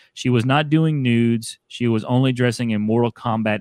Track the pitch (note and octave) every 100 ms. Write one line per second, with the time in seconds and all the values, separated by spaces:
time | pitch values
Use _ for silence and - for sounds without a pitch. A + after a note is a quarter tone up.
0 | _ - B2+ B2 A#2+ C#3 D#3 D#3 D#3+ D3+
1 | B2+ A#2 A#2 A#2 A2+ - _ - A#2+ A2+
2 | G#2 B2 C3 B2 B2 A2+ A#2+ G#2+ G#2+ A2+
3 | A#2 - B2 A2+ A2 G#2